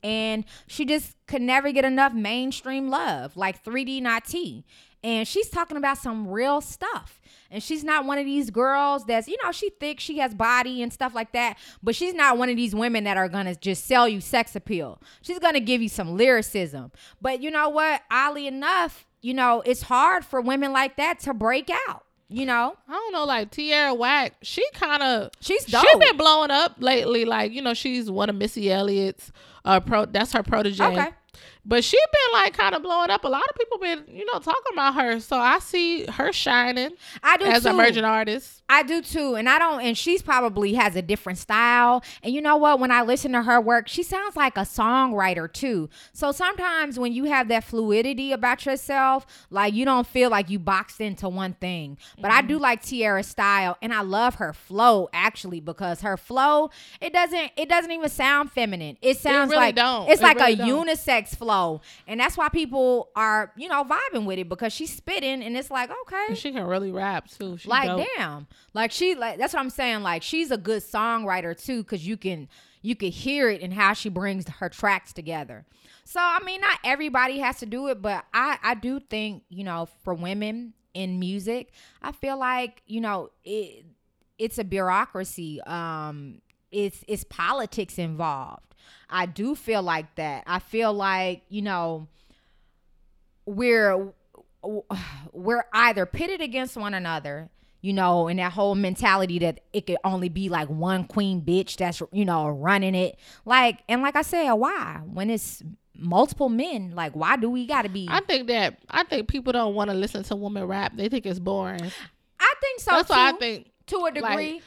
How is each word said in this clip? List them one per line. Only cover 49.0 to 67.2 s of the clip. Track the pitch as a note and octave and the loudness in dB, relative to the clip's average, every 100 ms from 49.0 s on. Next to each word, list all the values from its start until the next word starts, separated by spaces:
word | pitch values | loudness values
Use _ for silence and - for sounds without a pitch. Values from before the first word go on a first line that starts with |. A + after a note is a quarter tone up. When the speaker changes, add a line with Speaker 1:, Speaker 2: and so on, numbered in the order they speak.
| C4 C4+ - - - | 2 2 -2 -20 -8
Speaker 1:
like, | G3 G#3 | 0 0
you | G#3+ C4 | 2 2
don't | B3+ A#3+ | 2 2
feel | B3+ B3 | 2 4
like | G#3 F3 | 4 0
you | G3+ | -4
boxed | F3 F#3+ G#3 - | 0 -2 -2 -6
into | G#3+ F#3+ F#3+ | -8 -6 -6
one | F#3 F#3+ | -6 -6
thing. | - F3+ F3 D3 C#3+ - - | -6 -6 -6 -8 -14 -20 -4
But | G3+ | 4
I | A#3+ | 4
do | B3+ D4+ | 4 2
Speaker 2:
Mm-hmm. | |
Speaker 1:
like | C4+ A#3 | 2 0
Tierra's | - B3+ G#3+ G3 G3 | -2 -2 0 0 -2
style, | - G3+ G3 F#3 F3+ | -2 2 2 0 -2
and | A3+ | -4
I | A3 | -2
love | G3 G3 A#3+ - | 0 2 2 0
her | F3 | -6
flow | D3+ - G3 A#3+ G#3+ F3 | -8 -8 4 6 6 2
actually, | E3+ G#3 - F#3+ E3+ | 0 0 -2 -10 -10
because | D3+ D#3+ F#3 E3+ | -10 -6 -4 -4
her | G#3 F#3+ | -4 -4
flow, | - B3 C#4+ D4+ D4+ - - - | -4 2 4 4 2 -4 -20 -10
it | E4+ | -2
doesn't, | F4 F4 E4+ D4 - | 2 2 0 -4 -4
it | D4+ | 0
doesn't | E4+ E4 | 2 0
even | E4 D4+ | -2 -4
sound | - C4+ C#4+ D4 | 0 2 4 2
feminine. | - A3+ F3+ D#3 - | -2 -4 -4 -8 -2
It | B3+ C4+ | 0 2
sounds | D4 C#4+ C#4 | 2 4 4
Speaker 2:
really | D4+ A#3+ | 6 4
Speaker 1:
like | A#3 | 4
Speaker 2:
don't. | B3 A#3+ F#3 | 2 2 4
Speaker 1:
it's | D4+ | 6
Speaker 2:
It | |
Speaker 1:
like | E4+ D4 | 8 8
Speaker 2:
really | B3+ | 6
Speaker 1:
a | A3 | 4
Speaker 2:
don't. | A3+ C#4+ E4 | 2 0 0
Speaker 1:
unisex | D#4 - A#3+ G#3 - | -2 0 0 0 -6
flow. | A#3 G3+ E3+ D#3 - - - | 0 2 0 -4 -10 -20 -10
And | A3 | -2
that's | C#4+ E4+ | -2 0
why | D4+ | -2
people | D#4+ D4 C4 B3+ B3 A#3+ G#3 | -2 -2 2 2 2 0 -2
are, | A3 G#3+ G#3 - | 0 0 -2 -8
you | E4 | -4
know, | C#4+ C4+ | -2 0
vibing | F4+ C5+ D#4 G#3 | -2 -2 -4 -4
with | F#3 | -6
it, | F3 | -6
because | F3+ A3+ | -6 -6
she's | - D#4 | -6 -10
spitting | - - F#4+ C#4 C4 | -10 -8 -4 -4 -4
and | A3+ A#3+ | -6 -8
it's | B3 | -6
like, | C4+ B3 B4 | -6 -6 -8
okay. | - F#4+ G#4+ | -8 -6 -4
Speaker 2:
And | - | -6
she | C#4+ | -8
can | B3+ F3+ | -6 -4
really | F#3 G3 | -4 -4
rap | F#3 G3 F3 | -4 -4 -6